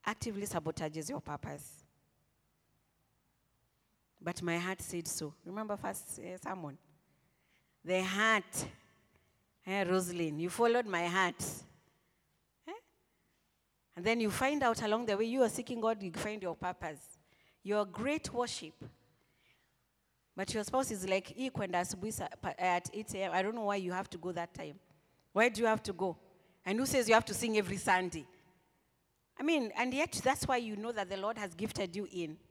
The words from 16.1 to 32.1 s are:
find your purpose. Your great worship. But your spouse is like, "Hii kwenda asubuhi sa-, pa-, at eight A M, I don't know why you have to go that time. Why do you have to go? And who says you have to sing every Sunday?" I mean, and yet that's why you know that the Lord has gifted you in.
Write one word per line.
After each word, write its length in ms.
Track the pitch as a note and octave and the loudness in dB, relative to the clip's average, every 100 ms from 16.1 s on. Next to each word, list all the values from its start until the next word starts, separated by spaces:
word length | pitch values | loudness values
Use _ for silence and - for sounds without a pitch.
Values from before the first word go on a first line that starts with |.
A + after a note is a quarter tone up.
find 280 | E3 G#3+ G#3+ | -4 -4 -4
your 140 | F#3+ D#3+ | -6 -4
purpose. 460 | F3+ F3+ E3 D3+ - - _ _ _ _ | -6 -4 -8 -10 -16 -20 _ _ _ _
Your 220 | F#3+ G#3 | -2 0
great 500 | G3+ F#3 B3 D#4 - | 0 -2 -2 0 -2
worship. 400 | A#3+ A#3+ - D#3 - - - _ _ _ _ _ _ _ _ _ _ _ _ _ - | -2 -2 -4 -10 -14 -18 -18 _ _ _ _ _ _ _ _ _ _ _ _ _ -8
But 180 | G3 | -4
your 100 | A3 | -4
spouse 260 | G#3 C4 B3+ | 0 0 0
is 140 | G#3+ F#3 | -4 2
like, 300 | F#3+ F#3 - | 0 0 -6
"Hii 160 | C4 | -4
kwenda 280 | B3 G3 F3+ | -2 0 0
asubuhi 340 | F3+ F#3+ G3+ | 0 -4 -6
sa-, 160 | A3 F#3+ - | -4 -8 -6
pa-, 120 | G3 - | -6 0
at 320 | F3+ F3 F3 | 2 2 0
eight 200 | G#3 A3 | -8 -8
A 100 | G3 | -4
M, 80 | F#3+ | 0
I 80 | F3 | 2
don't 140 | F#3+ A#3 | 2 0
know 100 | G#3 | 0
why 100 | G3+ | 0
you 160 | F3+ | 0
have 180 | F3+ F#3+ | -2 -4
to 60 | F3 | -6
go 140 | E3+ | -6
that 220 | F3 E3+ | -4 -6
time. 260 | - D#3+ D3 _ _ _ _ _ | -8 -12 -12 _ _ _ _ _
Why 160 | F#3+ A#3 | 4 6
do 100 | G#3 | 6
you 80 | A#3 | 2
have 160 | A3 | 2
to 80 | - | 0
go? 240 | F3 F#3 E3 - - _ _ - | -2 -2 -2 -12 -20 _ _ -2
And 140 | G#3+ | 0
who 60 | C4 | 4
says 240 | C#4 A3 | 4 8
you 40 | |
have 120 | A3 A#3 | 6 6
to 80 | |
sing 240 | F3+ A#3+ G#3+ | -2 2 2
every 180 | F#3 F#3+ | 2 -2
Sunday?" 500 | - F#3 F#3 E3+ C3 - _ _ _ _ _ _ _ _ _ - | 4 4 4 -6 -12 -20 _ _ _ _ _ _ _ _ _ -4
I 60 | |
mean, 300 | C#4+ D#4+ A3+ - | 0 2 0 0
and 180 | B3 | -2
yet 200 | B3+ E4+ - | 0 -2 0
that's 240 | B3+ C4+ - | 2 2 2
why 80 | B3+ | 0
you 200 | A3+ G#3 | 0 -4
know 160 | A3 | -4
that 160 | A3 F#3+ | -4 -4
the 80 | F#3+ | -2
Lord 200 | G3+ A3+ | -2 -2
has 160 | G3+ | -6
gifted 400 | E3 G#3 - F#3+ | -4 -4 -2 -4
you 140 | F3+ | -4
in. 280 | G3 | -6